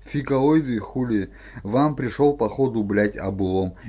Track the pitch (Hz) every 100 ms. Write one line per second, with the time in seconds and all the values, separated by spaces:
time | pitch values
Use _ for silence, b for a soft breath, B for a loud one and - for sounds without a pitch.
0 | - 143 131 135 139 160 139 113 101 131
1 | 123 110 92 B B 123 104 120 151 143
2 | 127 - 147 143 110 - 131 113 104 101
3 | 104 - 95 95 95 95 92 90